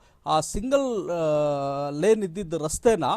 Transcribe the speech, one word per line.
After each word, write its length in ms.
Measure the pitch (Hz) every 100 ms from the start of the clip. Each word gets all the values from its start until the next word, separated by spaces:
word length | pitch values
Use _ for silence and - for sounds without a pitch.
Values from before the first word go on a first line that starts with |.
| _ _ -
ಆ 140 | 156
ಸಿಂಗಲ್, 680 | - - 247 277 269 220 156
ಆ, 800 | 170 156 151 147 143 139 139 143
ಲೇನ್ 340 | 147 190 220
ಇದ್ದಿದ್ದ 300 | 196 170 175
ರಸ್ತೆನ 500 | 165 151 - 240 214 131